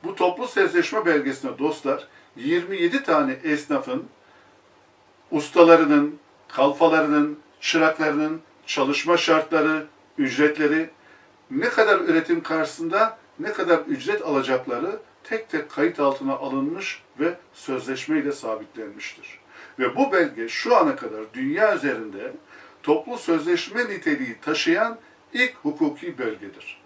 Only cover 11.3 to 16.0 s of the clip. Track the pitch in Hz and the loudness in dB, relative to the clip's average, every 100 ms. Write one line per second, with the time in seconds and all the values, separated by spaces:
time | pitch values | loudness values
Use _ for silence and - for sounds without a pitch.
11.3 | _ _ - 233 240 214 190 170 160 160 | _ _ -2 -2 2 4 4 4 2 2
12.3 | 170 - 160 156 - 165 196 233 - _ | -2 0 -2 -4 -4 -4 0 0 -2 _
13.3 | - 180 208 170 165 - 135 - 208 160 | -12 -8 -4 2 2 2 -6 -2 -4 0
14.3 | 139 131 131 131 120 170 220 - _ - | -2 0 -2 -2 -4 -4 -6 -12 _ -8
15.3 | 226 - 156 - - 170 - | -8 -4 -6 -6 -2 -2 2